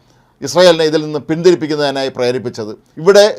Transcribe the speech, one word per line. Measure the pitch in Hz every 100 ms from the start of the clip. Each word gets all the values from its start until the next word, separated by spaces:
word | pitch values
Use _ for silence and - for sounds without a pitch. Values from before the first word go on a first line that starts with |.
| _ _ _ _ 139
ഇസ്രായേലിനെ | 147 180 165 156
ഇതിൽ | 156 151
നിന്ന് | 151 120
പിന്തിരിപ്പിക്കുന്നതിനായി | 160 175 175 156 151 143 139 135 -
പ്രേരിപ്പിച്ചത്. | 123 127 113 113 107 - _ -
ഇവിടെ | 160 202 208